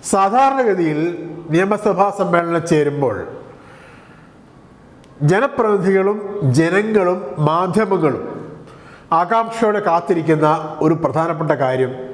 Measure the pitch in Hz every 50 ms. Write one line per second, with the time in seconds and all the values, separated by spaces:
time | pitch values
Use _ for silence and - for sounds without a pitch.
0 | - - 226 196 196 196 220 254 277 269 269 269 254 220 190 185 170 156 151 151
1 | 165 175 170 - - - - - - - 156 170 190 196 214 202 - 214 190 175
2 | 196 202 196 - 190 170 175 170 170 170 170 170 160 - 170 151 147 143 139 143
3 | 139 120 104 95 - - - - - - - - - - - - - - - -
4 | - - - - - - - - - - - - - - - - - - - -
5 | - - - - 147 147 180 208 262 277 - - 226 214 208 196 170 190 190 190
6 | 190 202 208 214 202 - - 208 165 131 120 147 160 170 180 202 214 220 214 208
7 | 185 175 185 196 - - - 151 151 151 160 170 185 180 175 214 220 196 196 175
8 | 160 143 120 98 - - - - - - - - - - - - - - - -
9 | - - 170 165 180 170 226 226 226 226 226 - 233 214 208 202 170 170 165 170
10 | 170 - 180 170 151 156 156 156 151 151 156 156 - - - - 151 160 170 156
11 | 160 135 117 156 160 170 165 156 160 151 151 135 139 127 131 131 131 123 - -
12 | - -